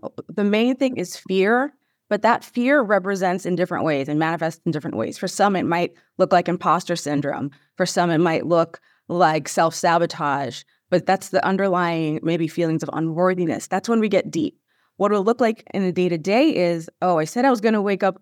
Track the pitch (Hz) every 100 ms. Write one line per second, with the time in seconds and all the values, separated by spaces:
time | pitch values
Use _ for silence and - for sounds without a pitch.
0 | - - - 165 202 208 240 254 262 254
1 | 180 - - 190 196 240 294 _ _ _
2 | - 208 220 233 - 247 247 294 208 202
3 | 185 196 185 185 175 175 180 175 160 143
4 | 139 151 160 165 165 - 175 156 160 110
5 | - - 185 - 202 185 151 170 175 _
6 | _ - 185 180 170 175 185 165 - 170
7 | 147 143 143 139 139 _ _ - 180 196
8 | 175 156 170 160 151 170 165 - _ _
9 | - 175 165 156 147 - 165 165 175 170
10 | 170 - 147 139 139 135 - _ - 180
11 | - 190 - 185 - 190 196 175 175 165
12 | 156 151 165 170 160 175 165 160 147 -
13 | 160 160 185 185 165 107 - 185 220 226
14 | 214 190 - - 101 - _ _ _ -
15 | 202 208 196 240 233 220 - 196 185 175
16 | 180 170 170 220 311 - 175 165 160 -
17 | 180 170 156 240 269 240 220 214 202 190
18 | 190 190